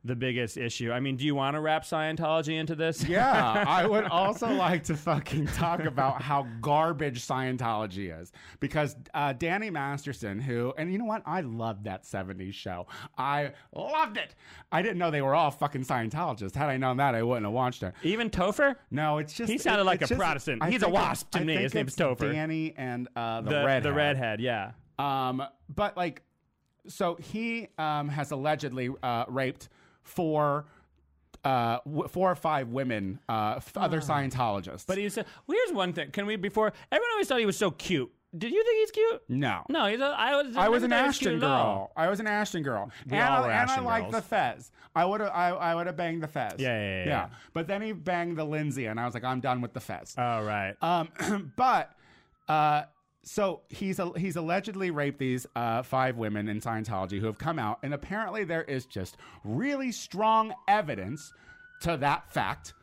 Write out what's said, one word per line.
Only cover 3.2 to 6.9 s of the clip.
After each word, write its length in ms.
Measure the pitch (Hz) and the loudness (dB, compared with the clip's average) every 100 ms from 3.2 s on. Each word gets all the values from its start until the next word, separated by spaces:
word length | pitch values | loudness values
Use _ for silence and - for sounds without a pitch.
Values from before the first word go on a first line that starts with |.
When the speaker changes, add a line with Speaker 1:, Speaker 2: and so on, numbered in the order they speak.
| 262 247 120 151 | 6 4 4 4
Speaker 1:
<laughs> 0 | |
Speaker 2:
I 220 | 196 180 190 | 4 4 4
would 160 | 214 | 2
also 480 | 208 170 196 220 233 | 2 2 2 0 0
like 320 | 190 175 175 | 2 2 2
to 140 | - 151 | 0 -2
fucking 500 | 170 147 - 151 143 | 0 0 0 -2 0
talk 380 | - 165 170 | 0 0 0
about 360 | 156 131 135 123 | 0 2 2 0
how 240 | 127 139 127 113 | 0 0 -2 -4
garbage 680 | 143 147 160 | 2 4 4